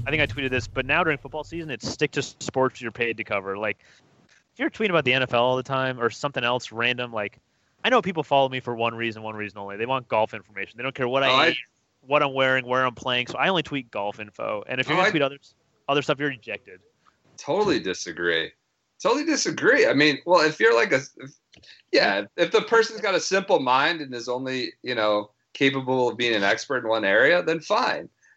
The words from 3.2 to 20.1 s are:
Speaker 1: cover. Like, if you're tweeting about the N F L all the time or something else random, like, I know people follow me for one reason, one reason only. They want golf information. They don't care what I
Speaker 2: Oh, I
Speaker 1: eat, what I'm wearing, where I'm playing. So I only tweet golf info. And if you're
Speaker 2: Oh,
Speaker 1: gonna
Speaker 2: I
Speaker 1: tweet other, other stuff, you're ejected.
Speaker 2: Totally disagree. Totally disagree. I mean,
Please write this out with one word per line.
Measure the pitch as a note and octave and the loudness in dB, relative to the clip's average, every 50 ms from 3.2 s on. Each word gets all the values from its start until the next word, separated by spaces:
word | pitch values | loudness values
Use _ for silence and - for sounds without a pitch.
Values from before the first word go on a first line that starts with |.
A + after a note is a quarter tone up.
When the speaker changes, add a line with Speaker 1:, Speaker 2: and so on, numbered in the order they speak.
| A2 | -6
Speaker 1:
cover. | - A2 G2+ F#2+ G2 G2 G2+ | -6 -4 -4 -4 -4 -6 -4
Like, | G#2+ G#2+ G#2 - _ _ _ _ _ _ _ _ _ _ _ _ _ _ _ | -4 -4 -6 -6 _ _ _ _ _ _ _ _ _ _ _ _ _ _ _
if | - | -6
you're | B3+ E4 | -6 -6
tweeting | - - A3 G#3 | -2 -2 0 2
about | F3+ E3 C#3 | 2 2 2
the | B2 B2+ | 4 2
N | C3 C3 | 2 2
F | B2 C3 | 2 2
L | A#2+ A#2+ | 2 4
all | B2+ B2+ | 4 2
the | B2+ B2+ | 0 -2
time | - C#3 C3 C3 C3 B2+ B2 | -2 -4 -2 -2 -2 -2 -2
or | A#2 A#2 | -2 -2
something | A2 - - C#3+ - C3 A#2+ | -2 -2 -6 -6 -4 -2 0
else | A#2+ B2 B2 - - | 0 0 -2 -4 -6
random, | A2 A2+ A#2 B2 B2 A#2+ B2 A#2+ A#2 | -4 -2 0 0 0 0 -4 -6 -4
like, | A2 G#2 G2+ - _ _ _ _ _ _ _ _ _ - | -6 -6 -6 -8 _ _ _ _ _ _ _ _ _ 0
I | G#3+ | 2
know | B3 A#3+ - | 2 2 2
people | F#3 F#3+ D#3+ C#3+ | 2 -2 -4 -2
follow | - C#3+ C#3 C3+ C3 | 2 2 2 2 2
me | C3 B2+ | 0 -4
for | - - A#2+ | -6 -6 -4
one | A2+ A2+ A#2 A#2 | -2 -2 -2 -2
reason, | A2+ A#2 A#2 G#2+ A2 A2 | -2 -4 -4 -6 -6 -8
one | A2 G#2+ | -10 -8
reason | G#2+ G#2+ G2+ F#2+ G#2 | -8 -8 -10 -10 -12
only. | G2+ G2 G2+ | -12 -10 -8
They | G2+ A2+ | -6 -4
want | B2 C3 C3 B2 - | -2 -4 -4 -4 0
golf | A#2 A2 A2 - - | 0 0 0 0 -2
information. | A2 F#2+ _ G#2 G2 G2 - - | -8 -16 _ -12 -12 -12 -10 -10
They | A2 B2 | -8 -8
don't | C3+ C3 | -8 -4
care | - C3 A#2+ | -4 -2 0
what | B2+ C3+ C3+ | 0 2 4
I | C3+ | 4
Speaker 2:
Oh, | B2+ | 4
I | C3 D#3 E3+ | 4 4 2
Speaker 1:
eat, | D#3+ B2+ A#2 _ _ _ _ _ _ _ _ | 2 -2 -6 _ _ _ _ _ _ _ _
what | C3 C#3 D3 D3 | 0 2 2 2
I'm | C#3 C3 | 2 2
wearing, | C3+ C3+ C3 C3 C3 B2 | 2 2 2 2 2 0
where | A#2+ B2 C3 C3 | 0 0 0 2
I'm | B2+ A#2 | 0 -2
playing. | - - C3 B2 B2 B2 | -4 -4 -2 -2 -2 -2
So | A#2+ - A#2+ | -4 -4 -2
I | C3+ F3 | 0 2
only | G3 E3+ D3 | 2 0 -2
tweet | - D3 C#3 B2 A#2 | -2 -4 -8 -8 -8
golf | - G#2+ G2+ G#2 G2+ - | -8 -6 -6 -6 -6 -8
info. | G#2+ G#2 - - A2+ A2 G#2+ G#2 G2+ | -12 -14 -10 -8 -6 -4 -4 -6 -6
And | - - B2+ | -4 -4 -2
if | C3 C#3 | -2 0
you're | D3+ | 2
Speaker 2:
Oh, | F#3 | 2
Speaker 1:
gonna | F#3 G#3 | 2 2
Speaker 2:
I | |
Speaker 1:
tweet | G3 D#3 C#3 | 2 0 0
other, | C3+ C#3 C#3+ _ _ _ _ _ _ _ _ _ - | -2 -4 -8 _ _ _ _ _ _ _ _ _ -2
other | C#3 D3 C#3 | 0 0 2
stuff, | - D3+ C3 | 0 0 -2
you're | C#3+ D3 | -2 -4
ejected. | C3+ A#2 - A#2 G#2 G2+ _ - F#2 F#2 _ _ _ _ _ _ _ _ _ _ _ | -6 -8 -10 -12 -12 -12 _ -16 -20 -20 _ _ _ _ _ _ _ _ _ _ _
Speaker 2:
Totally | - - - D3+ G3 G#3+ G3+ D3+ A2 | -10 -6 -2 0 0 2 2 2 0
disagree. | E2+ F#2 F2+ - - F#2 E2+ E2 F2 E2+ E2 E2 D#2+ D2 - _ _ _ _ _ _ _ _ - - | 0 -4 -6 -6 -8 -10 -8 -4 0 0 0 0 0 -4 -8 _ _ _ _ _ _ _ _ -4 0
Totally | F#3+ A#3 C#4+ D4+ | 0 0 0 0
disagree. | E4 D4+ A#3 - G3 D#3 - - F#3 B3+ C#4+ C#3+ | 0 -2 0 -2 -2 -2 0 2 4 4 6 4
I | A2+ - | 4 4
mean, | C3+ D3 D3+ | 4 4 4